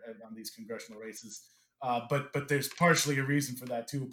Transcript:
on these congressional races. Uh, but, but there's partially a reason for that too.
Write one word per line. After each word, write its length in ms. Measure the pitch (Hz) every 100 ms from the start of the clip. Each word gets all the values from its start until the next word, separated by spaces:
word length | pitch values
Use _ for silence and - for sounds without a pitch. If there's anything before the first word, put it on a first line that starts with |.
| 117 110 113
on 80 |
these 160 | 113 107
congressional 500 | - 107 110 - 107
races. 420 | 110 107 113 - - _ _ -
Uh, 200 | 127 120 117
but, 240 | 143 139
but 140 | 143 139
there's 220 | 143 -
partially 500 | - 170 156 147 135
a 40 |
reason 320 | 135 143 139 123
for 100 | 123
that 220 | 120 117
too. 220 | 139 127